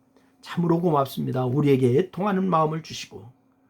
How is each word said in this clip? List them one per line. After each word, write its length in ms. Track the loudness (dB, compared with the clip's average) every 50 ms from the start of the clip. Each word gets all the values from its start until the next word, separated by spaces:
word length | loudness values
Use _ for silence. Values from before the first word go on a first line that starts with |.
| _ _ _ _ _ _ _ _
참으로 380 | -18 -8 -4 -2 0 2 2 2
고맙습니다. 640 | 2 2 2 2 0 -2 -4 -6 -6 -4 -2 -2 -2
우리에게 540 | -2 0 2 2 4 4 4 4 4 4 2
애통하는 500 | 2 0 -4 -6 -4 -2 0 0 0 0
마음을 320 | 0 0 0 0 -2 -6
주시고 500 | -10 -12 -14 -14 -14 -16 -18 -20 -20 -20 -20 _ _ _ _ _ _ _